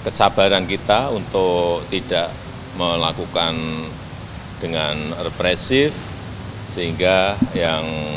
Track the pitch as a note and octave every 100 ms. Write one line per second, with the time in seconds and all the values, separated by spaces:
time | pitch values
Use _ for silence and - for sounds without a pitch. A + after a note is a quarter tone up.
0 | - - G2 - G2 F#2+ F2+ F#2+ - G#2+
1 | C#3 A2 F2 G2 F#2 F2 F2 E2+ E2+ F#2+
2 | E2+ F2 E2 - - - - F#2 F2 E2+
3 | E2 D#2+ E2+ F2 E2 D#2+ D#2+ D#2+ D#2+ -
4 | - - - - - - E2+ E2 D2+ D2+
5 | D2+ E2+ E2 - F2+ F2+ - C3 D3 -
6 | - - - - - - - F2+ E2+ D#2
7 | F2+ F#2 G2 G2+ - - E2 D#2 D#2+ D#2
8 | D2+